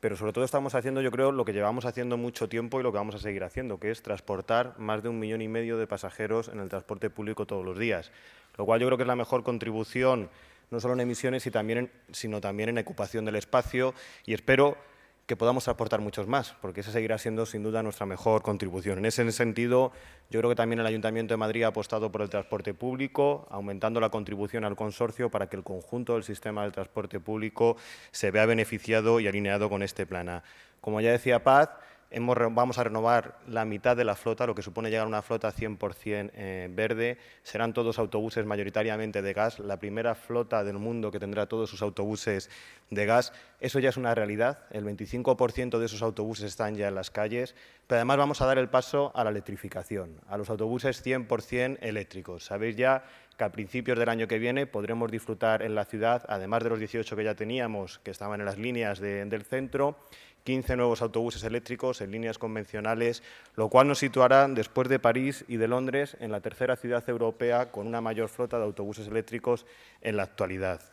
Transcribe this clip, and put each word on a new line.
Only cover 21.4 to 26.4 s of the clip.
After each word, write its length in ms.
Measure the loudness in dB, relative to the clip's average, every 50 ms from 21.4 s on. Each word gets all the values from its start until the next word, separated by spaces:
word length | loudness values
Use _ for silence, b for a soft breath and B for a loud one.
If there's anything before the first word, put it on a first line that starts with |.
| 0 -2 0 2 2
ha 60 | 2
apostado 440 | 0 0 -4 -2 -2 -2 -2 -2 -2
por 80 | -4
el 80 | -4 -2
transporte 460 | -2 -4 -4 -2 -4 -4 -4 -6 -6
público, 720 | -4 -4 -6 -4 -4 -6 -4 0 2 2 2 2 0 -6 -10
aumentando 500 | -10 -8 -8 -6 -6 -2 -2 0 2 2
la 100 | 2 2
contribución 560 | 0 -2 -4 -4 -6 -4 -6 -4 -4 -2 -2
al 100 | -2 -4
consorcio 540 | -4 -4 -6 -2 -2 -2 -2 -2 -2 -4 -2
para 180 | 0 -2 -2 -2
que 80 | -4
el 60 | -10 -8
conjunto 500 | -8 -10 -10 -8 -8 -8 -6 -2 -2 -2
del 120 | -2 -2
sistema 380 | -4 -10 -8